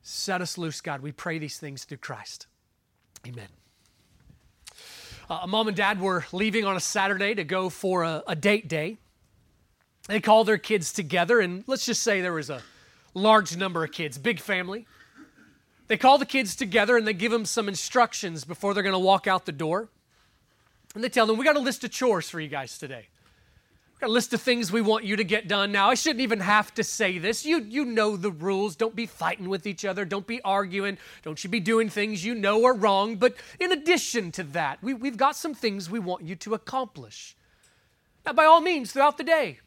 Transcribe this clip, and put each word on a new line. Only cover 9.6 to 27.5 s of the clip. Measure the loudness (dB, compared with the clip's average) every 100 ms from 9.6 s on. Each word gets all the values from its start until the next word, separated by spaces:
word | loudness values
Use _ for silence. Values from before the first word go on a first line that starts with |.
| _ _ _ _ -4
They | -2
call | 6 6
their | 8 2
kids | 2 -2 0
together, | -6 -2 0 4 4
and | 2 -2 -6
let's | -4
just | -2 -2
say | 0 0
there | 0
was | -4 -6
a | -10 -12 -20 -20 _ _
large | 0 6 6 6 -4
number | -2 -2
of | -4
kids, | -4 -8 -4
big | -2 -2
family. | -2 -4 -4 -8 -12 _ -20 -20 -20 _ -20 _ _ _ _
They | 4
call | 8 8
the |
kids | 6 0 -2 -4
together, | 0 2 4 4
and | 2
they |
give | -2 0
them | 0
some | -2 -4 -4
instructions | -4 -2 2 2 0 -8 -8
before | -12 -6 -2
they're | 0
gonna | 0 2
walk | 4 4 4
out | 0
the | -2
door. | -6 -2 -4 -4 _ _ _ _ _ _ _ _ _ _
And | -8
they | -2
tell | 2 2
them, | 4
"We |
got | 4 4
a |
list | 2 -4
of | -8
chores | -2 0 0 -2
for | -10
you | -8
guys | -8 -10 -12
today. | -12 -14 -16 _ _ _ _ _ _ _ _
We | _
got | 0
a |
list | 0 0
of | -2
things | 0 0 0
we | 0
want | 2 2
you | 0 -2
to |
get | 0 0 0
done." | -2 0
Now, | 4 4
I |
shouldn't | 4 0 -2
even | 0 0
have | 4 4 2
to | -4
say | -4 -2 -2 -2
this. | -4 -4
You, | 0